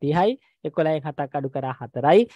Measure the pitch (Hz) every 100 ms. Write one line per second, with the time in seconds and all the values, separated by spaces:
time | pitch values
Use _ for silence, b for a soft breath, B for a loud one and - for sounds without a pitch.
0 | 143 160 202 262 _ _ 156 170 156 156
1 | 147 143 139 147 135 139 131 127 120 127
2 | 139 190 233